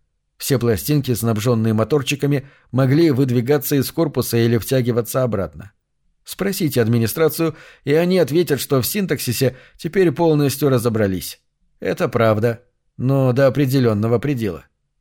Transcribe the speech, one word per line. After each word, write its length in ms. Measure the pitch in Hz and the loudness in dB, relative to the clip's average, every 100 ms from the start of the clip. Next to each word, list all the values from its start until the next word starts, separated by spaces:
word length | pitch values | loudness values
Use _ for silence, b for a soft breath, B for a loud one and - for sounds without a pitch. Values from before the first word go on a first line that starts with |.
| _ _ _ - | _ _ _ -10
Все 220 | - 131 | -2 0
пластинки, 540 | 120 104 - 147 127 | 0 -2 0 -2 0
снабженные 600 | 110 117 107 117 113 110 | -2 -2 0 0 0 2
моторчиками, 720 | 110 110 151 127 139 143 143 B B B | 0 2 0 0 -2 -2 -2 B B B
могли 400 | 123 135 147 165 | 0 2 4 4
выдвигаться 640 | 123 131 120 120 147 - 143 | 2 2 0 2 0 0 -2
из 140 | 127 | -2
корпуса 460 | - 160 131 - 117 | -2 -2 -2 -2 0
или 200 | 117 117 | 2 0
втягиваться 640 | - 131 123 117 107 135 | 0 -2 0 -2 -2 -2
обратно. 480 | 127 101 87 73 98 _ _ _ _ _ - | -2 -2 -6 -10 -20 _ _ _ _ _ -16
Спросите 560 | - 196 190 156 123 | -6 -6 -2 -2 0
администрацию, 720 | 110 117 113 160 156 160 160 156 B B 139 | 0 0 0 0 0 0 -4 -6 B B -2
и 80 | |
они 240 | 156 175 185 | 0 2 2
ответят, 420 | 135 160 165 131 | 2 0 0 -2
что 220 | - 135 | 0 -2
в 40 | - | 0
синтаксисе 720 | 214 175 147 - 113 160 B B B | -2 -2 -4 -4 -2 -2 B B B
теперь 340 | 160 196 175 | -4 2 2
полностью 580 | 147 170 151 139 - 147 | 2 2 2 0 0 0
разобрались. 720 | 123 117 110 101 92 - - _ _ _ - | 2 0 0 0 -2 -8 -16 _ _ _ -10
Это 300 | 180 175 151 | -6 -2 -2
правда, 540 | 117 113 107 117 113 _ _ _ - | 2 2 2 0 -4 _ _ _ -6
но 340 | 123 135 131 | 0 2 2
до 160 | 113 110 | 4 2
определенного 720 | 117 135 135 120 104 113 117 | 2 0 2 2 2 0 0
предела. 460 | 139 127 107 78 - _ _ _ | 0 -4 -4 -6 -14 _ _ _